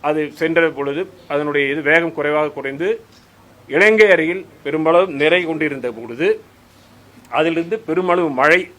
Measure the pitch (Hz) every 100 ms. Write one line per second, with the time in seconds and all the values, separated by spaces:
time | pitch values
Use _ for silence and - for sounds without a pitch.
0 | 147 156 147 147 160 165 165 139 139 143
1 | 185 - - 147 147 143 139 147 143 160
2 | 170 156 147 151 151 143 135 139 180 226
3 | - - _ _ - - - 147 208 220
4 | 208 175 160 185 175 - 143 156 156 170
5 | 190 139 151 180 170 156 151 139 123 113
6 | 117 120 180 220 - _ _ _ _ -
7 | - - - 120 160 165 170 220 - 160
8 | 185 175 165 127 147 175 180